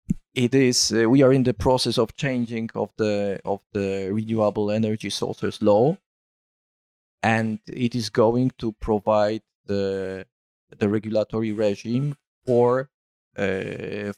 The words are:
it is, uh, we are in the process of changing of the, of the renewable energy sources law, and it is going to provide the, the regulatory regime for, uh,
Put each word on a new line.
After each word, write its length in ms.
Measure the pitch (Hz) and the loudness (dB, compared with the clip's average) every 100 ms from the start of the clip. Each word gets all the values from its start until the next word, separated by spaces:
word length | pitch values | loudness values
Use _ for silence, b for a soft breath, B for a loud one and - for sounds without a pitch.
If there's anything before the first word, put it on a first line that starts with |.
| - - _ | -6 -6 _
it 200 | 131 120 | -2 2
is, 380 | 135 127 123 - | 4 4 2 0
uh, 180 | 107 113 | 2 4
we 120 | 135 | 6
are 100 | 131 | 6
in 120 | 135 | 6
the 100 | 127 | 2
process 440 | - 135 127 120 117 | 0 2 2 0 0
of 160 | 113 - | -2 -2
changing 520 | 143 127 117 117 113 107 | -4 -2 -4 -6 -8 -6
of 140 | 104 - | -6 -2
the, 420 | 107 104 101 95 - | -2 0 -2 -4 -6
of 160 | 98 _ | -8 _
the 380 | 104 98 98 95 | -4 -2 -4 -4
renewable 580 | 107 110 110 104 107 104 | -4 -2 0 0 0 -2
energy 400 | 107 107 110 101 | 0 0 -2 -6
sources 520 | - - - 98 - | -6 -6 -4 -6 0
law, 340 | 104 104 135 190 _ _ _ _ _ _ _ _ _ _ _ _ | 4 4 4 0 _ _ _ _ _ _ _ _ _ _ _ _
and 360 | 113 113 113 107 - | 0 0 -2 -6 -10
it 280 | - 120 123 | -4 -2 -2
is 140 | 107 | -2
going 420 | - 113 120 127 - | 2 2 2 0 -2
to 160 | 113 | -8
provide 680 | - - 107 110 107 104 110 - _ - | -6 -2 -2 2 2 2 -2 -10 _ -6
the, 600 | 101 98 98 95 95 - _ _ _ _ - | -4 -2 -4 -6 -10 -14 _ _ _ _ -4
the 120 | 104 | -2
regulatory 640 | 107 107 107 104 110 113 | -2 -2 -2 -2 -2 -4
regime 640 | 104 107 101 113 123 147 139 _ _ - | 0 -2 -2 -4 -4 -4 -6 _ _ 0
for, 440 | 120 120 127 143 _ _ _ _ - | 4 4 2 -4 _ _ _ _ -4
uh, 760 | 98 95 95 98 101 101 104 | -2 -2 -6 -8 -10 -8 -8